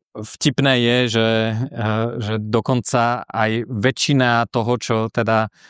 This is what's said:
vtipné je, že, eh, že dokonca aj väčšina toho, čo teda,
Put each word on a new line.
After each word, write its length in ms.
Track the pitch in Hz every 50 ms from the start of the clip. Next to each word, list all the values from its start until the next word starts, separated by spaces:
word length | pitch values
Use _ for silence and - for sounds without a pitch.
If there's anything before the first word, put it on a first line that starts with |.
| _ _ -
vtipné 560 | 110 107 - - - - 147 123 - 135 139 131 123
je, 160 | 117 117 123 123 123 117 110
že, 160 | 113 113 113 113 110 110 113 110
eh, 540 | 113 127 - - 123 107 110 107 110 113 120 -
že 160 | - 107 107 110 110
dokonca 800 | 107 107 113 113 - - 131 123 - - - 120 117 117 120 117 - -
aj 400 | - 113 110 110 110 113 117 -
väčšina 800 | 127 101 104 131 135 - - - 143 135 127 120 117 117 117 -
toho, 240 | - 120 107 117 123 117
čo 320 | - - 117 110 110 113 -
teda, 320 | 120 107 113 113 110 110 104 - _ -